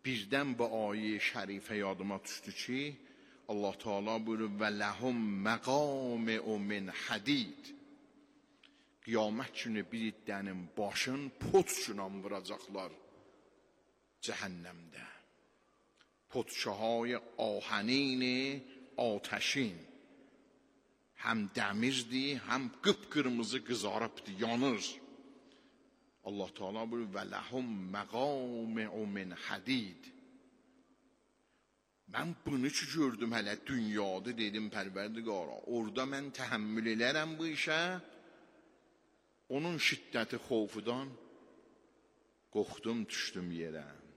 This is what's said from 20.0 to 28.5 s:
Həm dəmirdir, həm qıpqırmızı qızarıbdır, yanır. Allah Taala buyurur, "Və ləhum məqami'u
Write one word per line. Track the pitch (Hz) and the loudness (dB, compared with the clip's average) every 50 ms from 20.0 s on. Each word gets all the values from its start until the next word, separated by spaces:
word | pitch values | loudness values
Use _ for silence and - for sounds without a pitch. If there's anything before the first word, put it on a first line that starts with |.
| - - - - - - - - - - - _ _ _ _ _ _ _ _ _ _ _ _ - | -20 -20 -20 -20 -20 -20 -20 -20 -20 -20 -20 _ _ _ _ _ _ _ _ _ _ _ _ -4
Həm | - 117 117 110 104 95 | 0 2 2 2 2 0
dəmirdir, | - 120 107 101 101 107 117 131 135 127 120 113 123 131 135 143 143 120 101 - | 0 0 0 2 2 2 2 4 2 2 -2 0 0 0 0 0 0 -2 0 0
həm | 120 135 135 117 - - | 0 0 0 -2 -6 2
qıpqırmızı | - 202 175 - - - - 151 135 127 123 117 113 101 120 131 - | 4 4 4 4 0 0 2 4 4 4 4 2 0 0 -2 -2 0
qızarıbdır, | - 120 107 98 101 92 110 117 113 - - - 107 95 95 | 0 -2 0 2 0 2 2 0 0 -2 -8 -10 -8 -2 0
yanır. | 113 113 117 120 135 139 117 101 87 - - - - - - - - - - - - - - - - - _ _ - _ _ _ _ _ _ _ - | 0 2 4 4 4 4 4 2 -2 -4 -6 -8 -14 -18 -18 -20 -20 -20 -20 -20 -20 -20 -20 -20 -20 -20 _ _ -20 _ _ _ _ _ _ _ -8
Allah | 95 101 101 95 90 - | -6 -2 -2 -4 -4 -4
Taala | - 101 92 104 110 117 113 | -6 -4 -4 -2 -2 -2 -2
buyurur, | 117 120 113 101 | -2 -2 -2 -2
"Və | 95 98 95 95 | -4 -4 -4 -2
ləhum | 95 95 95 101 123 131 127 120 110 98 92 92 | -4 -6 -4 -4 -4 -4 -2 -2 -4 -4 -4 -4
məqami'u | 98 101 101 101 110 117 135 147 143 135 127 123 | -4 -4 -4 -2 0 2 2 2 2 0 -2 -2